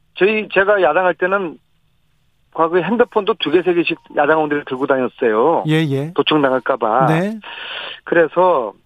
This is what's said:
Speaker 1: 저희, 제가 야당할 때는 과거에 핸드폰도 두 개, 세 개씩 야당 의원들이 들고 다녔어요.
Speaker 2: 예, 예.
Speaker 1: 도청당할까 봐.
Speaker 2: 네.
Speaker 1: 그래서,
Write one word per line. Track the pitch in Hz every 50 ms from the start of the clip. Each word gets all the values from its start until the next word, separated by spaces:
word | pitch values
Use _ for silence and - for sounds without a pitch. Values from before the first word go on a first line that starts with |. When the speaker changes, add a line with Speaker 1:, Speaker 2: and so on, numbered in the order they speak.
| _ _ -
Speaker 1:
저희, | - 180 214 220 214 202 -
제가 | - 185 196 196 208 196
야당할 | 175 151 151 185 185 180 170
때는 | - 185 180 196 202 185 156 - - _ _ _ _ _ _ _ _ _ _ _ _ _ _ _ _ _ _ -
과거에 | 151 165 165 170 185 156
핸드폰도 | 175 233 226 247 - - 214 196 202 220
두 | - - 147
개, | 151 180
세 | 160 180 175
개씩 | 170 160 - 165 - _ - -
야당 | 151 147 143 156
의원들이 | 160 156 147 147 147 143
들고 | - 135 127 139
다녔어요. | 135 135 131 127 110 - - 135 113 107 110 127 160 165 123 95
Speaker 2:
예, | 156 156 160 165 143
예. | 135 135 143 160 180
Speaker 1:
도청당할까 | - - - 160 156 139 131 131 127 - - 135
봐. | 117 120 107 110 123 135
Speaker 2:
네. | 127 160 165 185 208 226 214 - - - - - - - - - - - - -
Speaker 1:
그래서, | - - 170 165 143 - 175 185 185 165 135 117 101 - _ _